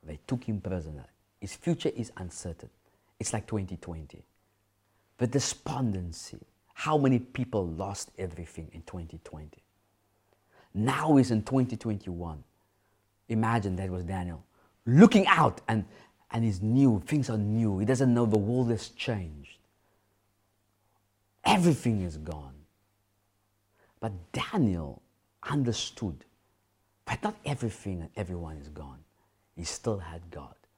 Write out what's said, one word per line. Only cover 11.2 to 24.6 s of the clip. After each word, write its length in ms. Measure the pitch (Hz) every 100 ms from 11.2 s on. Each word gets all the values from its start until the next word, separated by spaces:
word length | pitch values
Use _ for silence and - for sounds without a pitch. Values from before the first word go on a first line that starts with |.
| 127
in 120 | 113
twenty 340 | 104 135 123 110
twenty-one. 680 | 117 104 - 87 87 76 - _ _ _ _ _ _ _ _
Imagine 480 | 113 110 117 98 92
that 140 | 95
was 140 | 90
Daniel. 400 | 87 92 90 80 - _ _ _ -
Looking 400 | 131 226 208 190
out 340 | 185 135 - -
and, 160 | 110 92 - - _ _
and 140 | 117
he's 180 | 113 92
new. 400 | 107 123 139 104
Things 240 | - 151 127
are 80 | 110
new. 420 | 104 110 110 95
He 60 |
doesn't 300 | 107 127 135
know 100 | 120
the 140 | 117 107
world 320 | 101 123 120
has 180 | 113 -
changed. 680 | - - 107 85 73 69 - _ _ _ _ _ _ _ _ _ _ _ _ _ _ _ _ _ _
Everything 580 | 202 202 170 143 123 107
is 140 | 90 78
gone. 380 | 76 78 69 69 73 _ _ _ _ _ _ _ _ _ _ _ _ _
But 120 | 110 95 85
Daniel 680 | - - 214